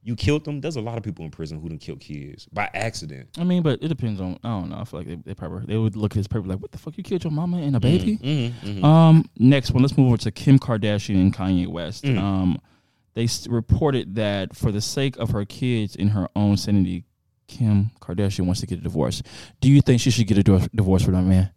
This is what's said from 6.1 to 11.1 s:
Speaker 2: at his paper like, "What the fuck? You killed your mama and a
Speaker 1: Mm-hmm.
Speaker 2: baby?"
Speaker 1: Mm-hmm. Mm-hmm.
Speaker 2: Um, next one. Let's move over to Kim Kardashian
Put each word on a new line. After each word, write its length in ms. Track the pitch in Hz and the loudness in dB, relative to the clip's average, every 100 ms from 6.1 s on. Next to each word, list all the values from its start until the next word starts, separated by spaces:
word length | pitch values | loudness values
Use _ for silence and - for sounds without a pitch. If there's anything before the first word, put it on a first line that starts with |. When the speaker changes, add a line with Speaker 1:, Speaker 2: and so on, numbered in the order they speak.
Speaker 2:
at 60 | 110 | -2
his 100 | 101 | -4
paper 180 | 113 95 | -4 -4
like, 140 | 95 | -8
"What 120 | - | -8
the 60 | - | -14
fuck? 180 | - 156 | -16 -14
You 80 | |
killed 200 | 185 180 | -6 -4
your 80 | 165 | -4
mama 240 | 151 180 175 | -4 -4 -4
and 180 | 143 131 | -2 0
a 40 | |
Speaker 1:
Mm-hmm. 180 | 123 180 | 2 2
Speaker 2:
baby?" 200 | - 220 | 2 -2
Speaker 1:
Mm-hmm. 500 | 123 151 117 120 101 | -2 -2 -2 -6 -8
Mm-hmm. 160 | 101 143 | 2 6
Speaker 2:
Um, 440 | 160 165 160 - - | 8 8 8 4 2
next 320 | 120 139 - | 4 4 2
one. 100 | 127 | 0
Let's 160 | 135 143 | 2 4
move 120 | 127 | 2
over 80 | 117 | 2
to 120 | 120 | -2
Kim 280 | - - 135 | -4 4 4
Kardashian 560 | - 113 104 104 - | 4 -2 0 -2 0